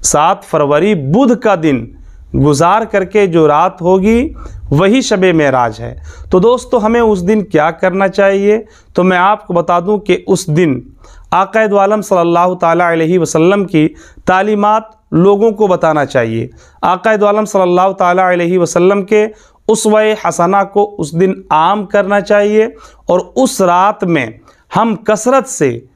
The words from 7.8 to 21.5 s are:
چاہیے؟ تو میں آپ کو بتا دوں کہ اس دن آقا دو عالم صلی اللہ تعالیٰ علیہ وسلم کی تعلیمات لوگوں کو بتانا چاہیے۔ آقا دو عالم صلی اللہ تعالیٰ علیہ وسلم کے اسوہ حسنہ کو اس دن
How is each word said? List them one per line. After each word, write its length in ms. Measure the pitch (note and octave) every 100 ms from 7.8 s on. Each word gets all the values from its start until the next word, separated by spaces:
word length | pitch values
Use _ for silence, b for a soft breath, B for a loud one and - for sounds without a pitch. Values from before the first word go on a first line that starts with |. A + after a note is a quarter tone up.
| F#3 F#3 G3
چاہیے؟ 500 | F#3+ G3 G3 G3+ G#3+ A#3+ b b
تو 100 | -
میں 140 | F#3 F3+
آپ 280 | F#3 G#3+ -
کو 80 |
بتا 240 | F3 E3+ F3 F3
دوں 120 | G#3+
کہ 200 | G#3 F#3 -
اس 200 | F#3+ - D3+
دن 220 | F3 B2+ - - b b b
آقا 340 | E3+ F#3+ A3 A3
دو 80 | G3+
عالم 220 | G3 G#3+
صلی 160 | G3+ F#3
اللہ 360 | E3+ E3+ F3+ F3+
تعالیٰ 300 | E3+ E3 F3
علیہ 260 | E3+ D#3+ F3+
وسلم 460 | D#3+ E3 D#3+ G3+ F#3+
کی 220 | D#3 D3+ B B B -
تعلیمات 680 | F#3 G3+ G#3+ G#3 G#3+ A3 _ _
لوگوں 380 | D#3+ F#3 G3+ A3+
کو 140 | G#3 G#3
بتانا 400 | F3+ E3 D3+ C3+
چاہیے۔ 400 | C3 A2+ A2+ A2+ b b b
آقا 340 | - F3+ G3+ G#3+
دو 60 | G3+
عالم 180 | G#3
صلی 180 | G#3+ G3
اللہ 300 | F#3 F3+ F#3+ G3
تعالیٰ 320 | F3+ F3+ F#3
علیہ 260 | F3+ E3+ F#3
وسلم 460 | E3 - F3+ G3+
کے 220 | F#3+ G#3+ G#3+ G#3+ B B -
اسوہ 320 | G#3+ A3 G#3+ G#3+ G#3+ F3
حسنہ 280 | E3 F3 G3 G3
کو 220 | G#3 G#3 -
اس 140 | D#3 D#3+
دن 120 | F#3+ F#3+ -